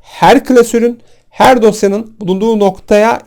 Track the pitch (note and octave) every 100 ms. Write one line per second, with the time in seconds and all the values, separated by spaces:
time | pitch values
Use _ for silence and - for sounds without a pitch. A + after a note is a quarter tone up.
0 | _ - F3 A#3+ - B3 A#3 A#3 A#3+ A#3+
1 | _ _ _ - A3+ B3 G#3+ G#3 G3 G3+
2 | A3 - F3+ F#3+ A3+ A3 G3+ F#3+ - G#3
3 | A3 A#3